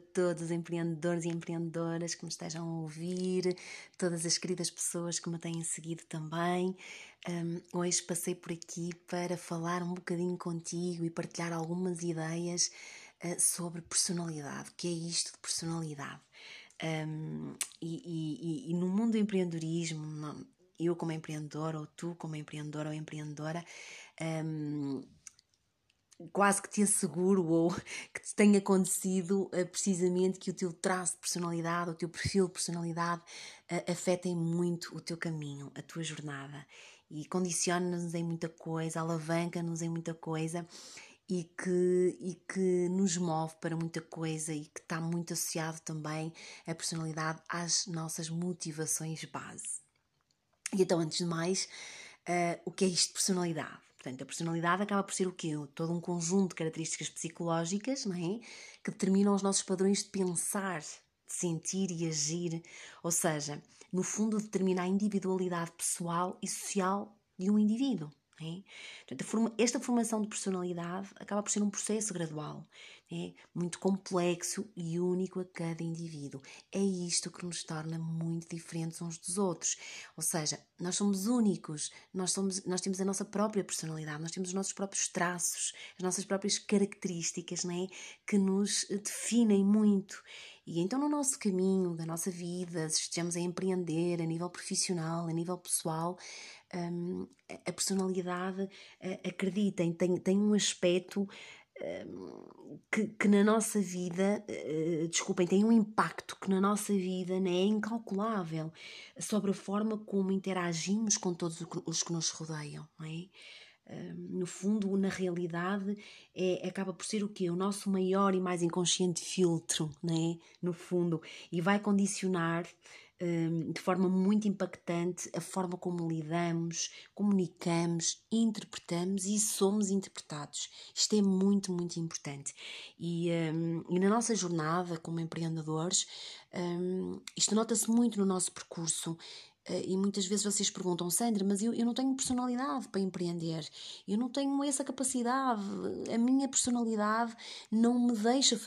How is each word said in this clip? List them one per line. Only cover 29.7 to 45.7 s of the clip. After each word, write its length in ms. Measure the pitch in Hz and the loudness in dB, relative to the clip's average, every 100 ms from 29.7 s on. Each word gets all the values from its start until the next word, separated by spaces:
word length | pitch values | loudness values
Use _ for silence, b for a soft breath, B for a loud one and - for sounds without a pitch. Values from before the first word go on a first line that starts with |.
| - 202 175 180 180 185 185 | 0 0 4 4 4 2 2
que 120 | - | -4
o 20 | |
teu 180 | 180 180 | -2 -4
traço 420 | 165 190 185 175 | -2 -2 0 -2
de 60 | - | -4
personalidade, 720 | - 175 175 170 165 175 175 | -4 -2 -2 -2 0 0 -2
o 40 | 165 | -4
teu 140 | 170 | -6
perfil 380 | - - 196 180 | -2 0 4 2
de 60 | |
personalidade, 680 | - - 170 170 165 170 170 - B B B - | 2 -4 -2 -4 -2 0 -2 -6 B B B -4
eh, 220 | 170 - | -4 -2
afetem 440 | 170 - 180 180 170 | -2 2 2 2 0
muito 600 | 165 170 175 170 - 165 | 2 2 2 0 -6 -10
o 60 | |
teu 160 | - 165 | -8 -6
caminho, 540 | 170 156 147 143 139 - | -4 -6 -6 -8 -12 -12
a 60 | |
tua 220 | - 165 | -12 -8
jornada 640 | 156 151 151 139 139 143 147 B B B - | -6 -6 -8 -8 -10 -14 -16 B B B -14
e 160 | 151 151 | -12 -2
condiciona-nos 880 | 185 180 165 - 175 180 175 170 | 0 0 0 2 2 2 -2 -2
em 100 | 170 | -2
muita 260 | 170 165 165 | -2 -2 -4
coisa, 500 | - 165 160 165 165 | -8 -6 -4 -2 -2
alavanca-nos 840 | 160 165 156 165 170 170 170 165 | -2 -2 0 0 0 -2 -2 -2
em 80 | 165 | -2
muita 240 | 165 165 | -4 -6
coisa 540 | 165 - 160 160 170 170 B B B B B - | -8 -4 -2 -2 -4 -8 B B B B B -4
e 140 | 180 | -4
que, 720 | 165 - 185 180 180 180 180 - | -4 -6 0 4 4 6 4 2
e 160 | 185 170 | -8 -10
que 540 | - 190 185 180 175 | -6 0 4 4 4
nos 280 | 185 196 170 | 4 2 2
move 380 | 175 160 160 - | 2 0 0 -4
para 140 | 165 160 | -4 -2
muita 260 | 165 165 | -2 -4
coisa 520 | 160 - 160 156 156 | -8 -6 -4 -2 -4
e 120 | 151 151 | -6 -6
que 160 | - | -14
tá 180 | - 165 | -6 -4
muito 340 | 165 175 165 | 0 -2 -2
associado 460 | 170 - 170 160 | -4 -2 -2 -4